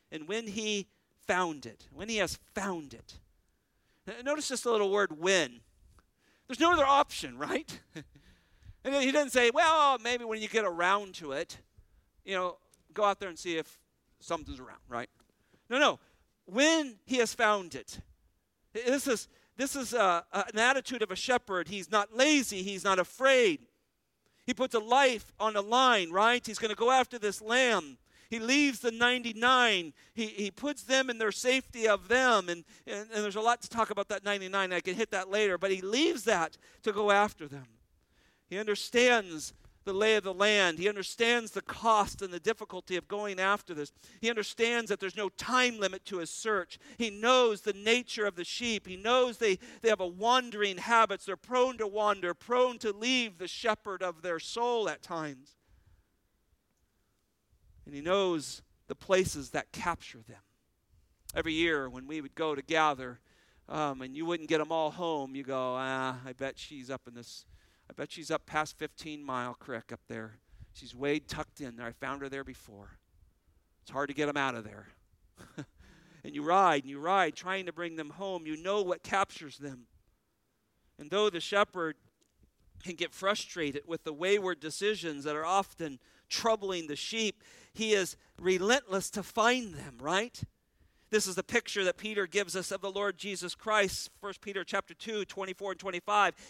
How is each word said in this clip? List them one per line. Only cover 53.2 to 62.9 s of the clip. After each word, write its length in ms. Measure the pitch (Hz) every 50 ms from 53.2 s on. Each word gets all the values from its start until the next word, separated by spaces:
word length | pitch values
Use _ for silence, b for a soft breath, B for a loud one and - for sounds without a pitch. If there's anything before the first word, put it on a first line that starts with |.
| 240 220 180 165
the 120 | 180 170
shepherd 520 | - - - 226 214 214 - 208 190 175
of 200 | 185 180 170 156
their 180 | 160 180 170 160
soul 480 | - - - 233 240 247 240 233 214 170
at 140 | 151 -
times. 560 | - - 180 165 156 147 139 127 139 - _ _ _ _ _ _ _ _ _ _ _ _ _ _ _ _ _ _ _ _ _ _ _ _ _ _ _ _ _ _ _ _ _ _ _ _ _ _ _ _ _ _ _ _ _ - -
And 80 | - 147
he 60 | 143
knows 640 | 147 170 185 202 196 185 170 156 135 - - - - _ _ _ _ -
the 80 | -
places 540 | - - - 190 190 190 170 - 147 135 -
that 240 | - 151 - - -
capture 500 | - - 175 170 - - - - 120 113
them. 160 | - 113 - _ _ _ _ _ _ _ _ _ _ _ _ _ _ _ _ _ - -
Every 160 | - 160 165 160
year 360 | 160 165 170 160 143 135 127
when 180 | 123 127 131 135
we 140 | 156 156
would 140 | 143 139 -
go 200 | - 160 156 147
to 60 | 139
gather, 580 | 139 - 160 160 156 151